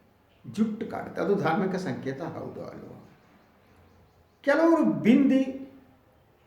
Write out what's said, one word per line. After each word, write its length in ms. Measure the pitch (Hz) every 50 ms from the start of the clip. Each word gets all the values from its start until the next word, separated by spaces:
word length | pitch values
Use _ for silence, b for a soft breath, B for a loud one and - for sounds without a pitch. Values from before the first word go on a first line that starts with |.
| _ _ _ _ _ _ _ _ - -
ಜುಟ್ಟು 340 | - 202 220 - - - 226
ಕಾಣುತ್ತೆ. 340 | - - - - - - -
ಅದು 140 | 170 185 202
ಧಾರ್ಮಿಕ 400 | - 143 156 - - 185 180 180
ಸಂಕೇತ 480 | 180 - 139 123 120 - 135 139 -
ಹೌದು 440 | 165 139 - - - 87 85 - -
ಅಲ್ವೋ? 420 | - - - - - - - - - - _ _ _ _ _ _ _ _ _ _ _ _ _ _ _ _ _ _ _ _ _ _ _ _ _
ಕೆಲವರು 440 | - 277 285 311 330 330 330 311 262
ಬಿಂದಿ 840 | - 151 139 - 208 254 285 269 226 262 269 262 - - - - - - - - _ _ _ _ _ _ _ _ _ _ _ _